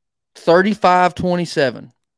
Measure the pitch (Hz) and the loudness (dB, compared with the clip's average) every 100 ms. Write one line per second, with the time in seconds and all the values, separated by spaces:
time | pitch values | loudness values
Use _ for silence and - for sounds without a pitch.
0 | _ _ _ - - 170 196 196 185 180 | _ _ _ -6 2 2 2 0 2 2
1 | 180 - 180 175 170 - 131 104 101 _ | 0 -2 -4 -4 -4 -2 -4 -4 -16 _
2 | _ | _